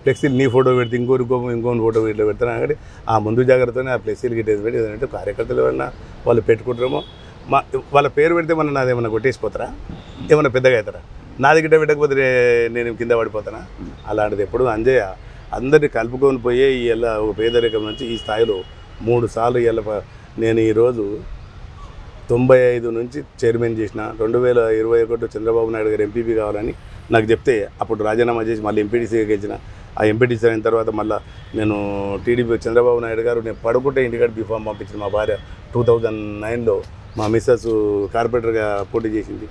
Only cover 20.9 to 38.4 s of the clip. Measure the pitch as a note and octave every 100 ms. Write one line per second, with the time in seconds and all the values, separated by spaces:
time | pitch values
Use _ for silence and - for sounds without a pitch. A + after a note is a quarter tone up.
20.9 | A#2+ G2+ G#2 - - - - - - -
21.9 | - - - - A#2+ B2+ B2+ B2 A#2+ A#2
22.9 | A2+ B2 C#3+ C3+ - A#2 A#2 A#2 A2 G#2
23.9 | A2 A2 A2+ A2 A#2+ B2 A#2+ A2+ A2 A2+
24.9 | A#2 A2+ A#2 A2+ A2 A2 A2+ A2+ A2+ G#2+
25.9 | G#2+ G#2 A2+ A2+ A2 G#2 G#2 A#2+ - -
26.9 | - - A2 A2 A2+ - A2+ G2+ - -
27.9 | G#2+ G#2+ A2 A#2+ A#2 A2+ A2+ G#2 G#2+ G#2
28.9 | A#2+ A2+ A2+ G#2+ G#2 G#2 G#2+ - - -
29.9 | - A2 G#2+ B2 A#2 A#2 A2 A2 A2+ A2+
30.9 | G#2+ G#2+ G2+ - - - G#2+ G#2+ G#2 G2+
31.9 | G2+ G2 G2 F#2 A#2+ A#2 A2+ A#2 A#2 B2
32.9 | A#2+ A#2 A2+ A#2 A#2 A2+ G2+ A2+ B2 C3+
33.9 | C3+ B2 A#2 A#2+ A2 G#2 A2 G#2+ G#2 G2
34.9 | G#2 G2+ G#2 G#2+ G2+ - - - A#2+ A#2+
35.9 | A#2 A2+ A2 G#2 G#2 G#2+ A#2+ A#2 F#2+ -
36.9 | - - - G#2+ A2 A#2 A#2+ A#2 A2 G#2
37.9 | G2+ G2 A#2 A#2 A#2+